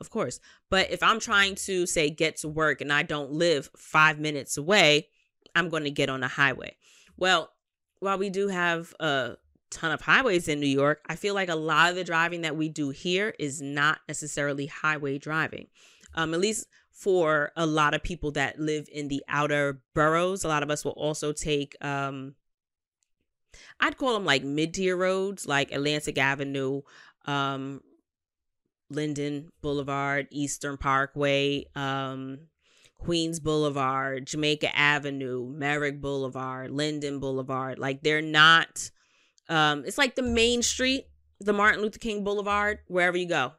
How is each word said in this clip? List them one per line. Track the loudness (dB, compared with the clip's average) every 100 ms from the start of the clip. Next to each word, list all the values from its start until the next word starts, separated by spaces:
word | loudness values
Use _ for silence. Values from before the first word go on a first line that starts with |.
of | -8
course. | -4 -4 -6 -16 _ -2
But | 0 0
if | 2
I'm | 2 2
trying | 2 2 2
to, | 0 -4 -2 0
say, | 2 0
get | 0 -2 -2
to | -6
work | 0 0 0
and | 0
I | 0
don't | 0 -4 -4
live | 2 2 2 -2 -14
five | 0 4 6 4
minutes | -2 -4 -6 -4
away, | 4 6 8 6 2 _ _ _ _
I'm | 0 0
gonna | -2 -2
get | -2 -2
on | -2
a | -2
highway. | 2 2 0 -8 -18 _ _ _ -2
Well, | 2 2 0 _ _ _ _ _
while | -2 -2
we | -2
do | -2 -2
have | 0 0 0 -6 -4
a | 0 0 -2 -8 _ _ _
ton | -6 -4
of | 0
highways | 4 4 4 2 0
in | 0
New | 2
York, | 4 4 2 -4
I |
feel | -6 -2
like | -2 -2
a |
lot | -2 2 4 4
of | 2
the |
driving | -2 0 0 -2
that | -4 -2
we | -4
do | -2 -6
here | -4 -2 0 -2 -4
is | -8 -6
not | -6 0 0 0 -6
necessarily | -10 -8 -4 -2 -4 -6
highway | -4 -2 -2 -4 -6
driving. | -4 -2 -2 -6 -16 _ _ _ -10
Um, | -4 -2
at | 0
least | 0 -2 -8 _ _
for | -4 2 4 4 2 0 -2
a | 0
lot | 4 2
of | 2
people | -4 -6 -4
that | -2 -2 -2
live | -4 -4 -6
in | -10 -6
the | -6 -2
outer | -2 0 2 0 -4 _
boroughs, | 2 4 4 2 -2
a | -2
lot | 0
of | 0
us | -2
will | -4
also | -4 -4 -2 -4
take, | -4 -2 -2 -2 -8
um, | -6 -4 -4 -6 -12 -16 _ _ _ _ _ _ _ _ _ _ _ -20 -20 -4
I'd | -4 0
call | 0 2
'em, |
like, | 4 4
mid-tier | 2 -2 -2 0 0 2
roads, | 0 0 -2 -6 -2
like | 0 0
Atlantic | -2 -2 -2 -2 -2
Avenue, | 0 -2 -4 -4 -4 -4 -8 -20 -20 _ -6
um, | -2 -2 -4 -8 -12 -18 _ _ _ _ _ _ _ _ _ -10
Linden | -6 -4 -4 -4 -6 -10 _
Boulevard, | -4 -4 -2 -2 0 -2 -4
Eastern | -4 -6 -4 -8 -4
Parkway, | 0 2 0 0 2 2 2 -2 -6
um, | -6 -4 -4 -4 -8 -10 -12 -16 _ _ _ _ -10
Queens | -2 0 0 -2
Boulevard, | 0 2 2 0 0 0 -2 -4 -6
Jamaica | 0 2 2 0
Avenue, | 4 4 4 0 -6 -4 -4 -6
Merrick | -4 -2 0 -2 -4
Boulevard, | -4 -4 -4 -6 -8 -8 -6
Linden | -4 -2 -2 -4 -4
Boulevard. | -4 -4 -4 -4 -4 -4
Like, | -4 -2
they're | 0 0
not, | 2 6 8 8 4 -6 -12 -14 _ _ _ _ -2
um, | 2 4 2
it's | -2 0
like | 0
the | 0
main | 0 4 4 4
street, | 0 0 0 0 -6 _ _ -6
the | 0
Martin | 4 4 4
Luther | -2 -6
King | -6 -4
Boulevard, | -2 -2 0 0 0 -4 -2
wherever | 2 2 2
you | 0
go. | 0 0